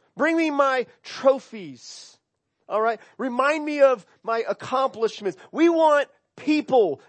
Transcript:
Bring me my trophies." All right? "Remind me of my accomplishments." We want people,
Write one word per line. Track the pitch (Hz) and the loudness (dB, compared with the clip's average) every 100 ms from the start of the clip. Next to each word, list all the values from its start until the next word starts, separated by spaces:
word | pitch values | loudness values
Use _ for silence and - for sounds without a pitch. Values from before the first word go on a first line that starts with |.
| _ - | _ -4
Bring | 302 330 | 0 0
me | 320 | 0
my | 285 277 262 220 _ | 0 0 0 -6 _
trophies." | - - 269 269 - 220 165 123 - - - _ _ _ _ _ - | -18 0 0 0 -4 -14 -14 -16 -20 -20 -20 _ _ _ _ _ -6
All | 202 | -2
right? | 226 220 - - | -2 -4 -10 -10
"Remind | 254 240 269 311 | -6 -2 0 0
me | 302 294 | -4 2
of | 269 240 - _ | 4 2 -6 _
my | 220 226 220 | -4 -4 -4
accomplishments." | 202 - 262 269 214 226 - 202 - - | -6 -4 -2 -2 -2 -4 -4 -8 -8 -8
We | 233 339 | 0 2
want | 330 311 294 262 _ _ - | 4 4 4 0 _ _ -8
people, | - 302 226 254 190 135 | -2 -2 2 2 2 -2